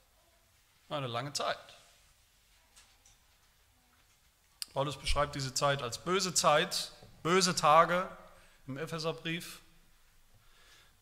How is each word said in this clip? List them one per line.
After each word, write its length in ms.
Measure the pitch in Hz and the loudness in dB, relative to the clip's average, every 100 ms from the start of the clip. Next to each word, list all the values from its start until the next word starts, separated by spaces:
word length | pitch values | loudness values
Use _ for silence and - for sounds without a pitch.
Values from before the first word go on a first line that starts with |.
| _ _ _ _ _ _ _ _ _ | _ _ _ _ _ _ _ _ _
Eine 180 | 151 131 | -8 -6
lange 240 | 117 139 | -6 -6
Zeit. 260 | 143 139 - - - - _ _ _ _ _ _ _ _ - - _ _ _ _ _ _ _ _ _ _ _ _ _ _ _ _ _ - | -6 -4 -4 -10 -20 -20 _ _ _ _ _ _ _ _ -20 -20 _ _ _ _ _ _ _ _ _ _ _ _ _ _ _ _ _ -10
Paulus 240 | 139 143 135 | -4 -4 -4
beschreibt 380 | - 143 143 139 | 0 0 0 -2
diese 180 | 135 | -6
Zeit 280 | 123 143 139 | 0 0 0
als 160 | 123 117 | -4 -8
böse 360 | 165 185 185 | -4 -2 0
Zeit, 580 | - 170 151 180 - - - - - | 2 4 4 2 -4 -6 -12 -20 -8
böse 320 | 156 185 185 170 | 2 4 4 2
Tage 540 | 160 156 170 175 190 - - - - - - | 6 8 6 2 -2 -10 -20 -20 -20 -20 -12
im 100 | 135 | -10
Epheserbrief. 840 | 160 165 160 160 165 165 175 - - - - - _ - _ - - - - - - _ | -8 -6 -4 -4 -6 -6 -8 -16 -20 -20 -20 -20 _ -20 _ -20 -20 -20 -20 -20 -20 _